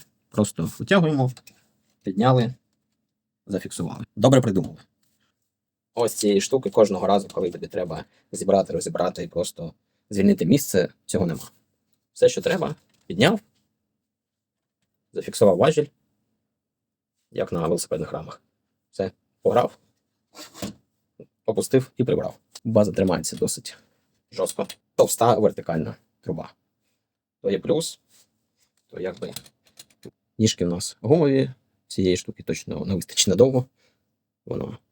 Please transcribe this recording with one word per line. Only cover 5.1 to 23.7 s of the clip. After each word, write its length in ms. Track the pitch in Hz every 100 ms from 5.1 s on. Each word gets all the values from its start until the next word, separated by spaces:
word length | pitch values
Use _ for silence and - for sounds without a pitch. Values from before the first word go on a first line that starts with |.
| _ _ _ _ _ _ _ _ -
Ось 160 | 117
цієї 280 | - 104 101
штуки 280 | - 135 104
кожного 380 | - 107 92 95
разу, 200 | 101 95
коли 240 | - 90
тобі 160 | - -
треба 380 | - 87 - - _ _
зібрати, 420 | 92 92 95 92
розібрати 500 | 82 - 82 90 90
і 40 | 85
просто 460 | 85 90 - 82 - _ _ -
звільнити 360 | - 202 196 165
місце, 440 | 143 - 95 98 _ -
цього 200 | - 90
нема. 260 | - - _ _ _ _ _ _
Все, 160 | - -
що 120 | -
треба, 340 | 185 175 143 151 _ _ -
підняв, 340 | - 143 220 - _ _ _ _ _ _ _ _ _ _ _ _ _ _ _ _
зафіксував 440 | - - - 104 90
важіль, 280 | 131 156 147 _ _ _ _ _ _ _ _ _ _ _ _ _ _
як 200 | - -
на 100 | -
велосипедних 500 | 80 180 - 175 -
рамах. 300 | - 165 - _ _ _ _ _
Все, 200 | - 95 - _ _
пограв, 360 | - 113 - - _ _ _ _ _ - - - - - _ _ _ - - _ -
опустив 460 | 104 104 131 127 -
і 60 |
прибрав. 320 | 123 - - - _ -
База 280 | 117 110 104
тримається 440 | 87 95 82 78 -
досить 420 | - - -